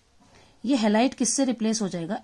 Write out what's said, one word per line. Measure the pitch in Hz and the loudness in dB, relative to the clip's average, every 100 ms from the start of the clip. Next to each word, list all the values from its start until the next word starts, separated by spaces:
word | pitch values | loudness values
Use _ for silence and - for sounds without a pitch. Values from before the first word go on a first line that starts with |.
| _ _ _ - _ _ 214 | _ _ _ -20 _ _ -2
ये | 269 | 2
हैलाइड | 214 208 262 | 2 4 2
किससे | - 226 - 262 | 0 -2 0 0
रिप्लेस | 240 220 220 | 0 -2 -2
हो | 190 | -4
जाएगा? | 175 165 220 | -6 -6 -8